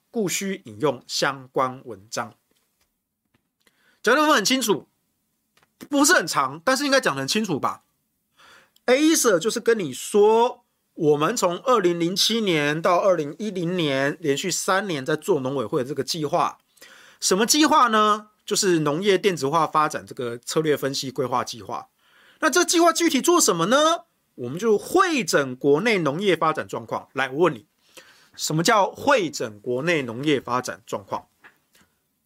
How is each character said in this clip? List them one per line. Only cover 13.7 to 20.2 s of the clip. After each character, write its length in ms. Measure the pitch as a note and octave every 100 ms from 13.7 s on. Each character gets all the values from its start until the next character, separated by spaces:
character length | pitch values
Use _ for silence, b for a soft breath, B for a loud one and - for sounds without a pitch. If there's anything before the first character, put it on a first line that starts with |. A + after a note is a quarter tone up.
| F#3
年， 420 | D3+ C3+ C#3 D#3
连 180 | D3+ C#3
续 120 | F#3
三 380 | D3+ - F#3+ G3+
年 180 | D3 C3
在 100 | D3+
做 240 | - D#3
农 140 | C3 C#3
委 100 | G#2+
会 180 | D#3
的 60 | B2
这 40 |
个 100 | C#3+
计 220 | B2+ E3+ D3
划。 340 | E3+ B2+ - _ _ B B B B
什 180 | - F#3+
么 80 | A#3
计 200 | D4 D4+
划 220 | D4+ B3
呢？ 420 | A3 G#3+ G#3+ G#3+ _ -
就 100 | G#3
是 240 | G3 E3+
农 240 | D3 D3+
业 140 | G#3 F#3
电 180 | G3 D#3+
子 120 | C3+
化 200 | D#3+ D3+
发 220 | D#3 D3+
展 160 | C3+ G2
这 100 |
个 220 | -